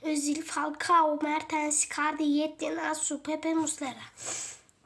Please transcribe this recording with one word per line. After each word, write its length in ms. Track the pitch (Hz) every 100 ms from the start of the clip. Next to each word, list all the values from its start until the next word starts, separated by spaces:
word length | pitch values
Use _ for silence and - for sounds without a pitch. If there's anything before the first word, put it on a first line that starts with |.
Özil, 400 | 320 302 285 294
Falcao, 800 | - 311 302 294 - 349 311 294
Mertens, 600 | 302 311 311 311 302 294
Icardi, 380 | - - 302 302
Yedlin, 540 | 302 294 311 302 302 320
Atsu, 460 | 311 311 - 285
Pepe, 320 | 294 311 320
Muslera. 480 | 320 311 - 277 233 - - - - - - _ _